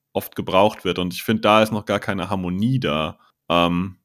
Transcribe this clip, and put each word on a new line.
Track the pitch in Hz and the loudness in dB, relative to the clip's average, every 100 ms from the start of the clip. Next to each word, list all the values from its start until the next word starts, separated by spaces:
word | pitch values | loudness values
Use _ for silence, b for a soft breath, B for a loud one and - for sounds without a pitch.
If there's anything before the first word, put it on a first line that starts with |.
| _ | _
oft | 98 - - | -8 -8 -8
gebraucht | 101 92 107 - 92 | 0 4 4 2 -4
wird. | 87 | -2
Und | 90 | -4
ich | 90 | -4
find, | - 110 107 | -2 0 4
da | 107 | 4
ist | 110 | 4
noch | 107 101 | 0 -4
gar | 101 | -4
keine | - 98 87 | -4 -6 -4
Harmonie | 98 90 92 117 131 | -4 -4 -2 0 0
da. | 82 76 78 - b _ - | -2 -2 -4 -8 b _ -2
Ähm, | 87 87 87 95 95 | 2 2 0 -4 -10